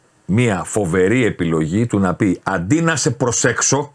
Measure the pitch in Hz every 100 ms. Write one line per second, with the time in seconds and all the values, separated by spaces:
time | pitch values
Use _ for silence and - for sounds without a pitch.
0 | _ _ - 110 123 92 - 110 92 92
1 | 92 127 107 - 85 80 80 98 117 101
2 | 95 85 101 87 - 92 90 156 165 156
3 | 151 117 120 - 127 113 - 139 139